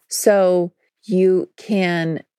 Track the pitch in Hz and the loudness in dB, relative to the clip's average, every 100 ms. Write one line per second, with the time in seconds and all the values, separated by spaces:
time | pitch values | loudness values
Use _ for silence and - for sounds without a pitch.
0 | _ - 220 202 185 180 175 - _ _ | _ -4 2 2 2 0 -2 -8 _ _
1 | - 180 185 185 - - - 202 180 170 | -4 0 2 0 -2 -10 -6 -2 -2 -2
2 | 165 160 - | -4 -6 -10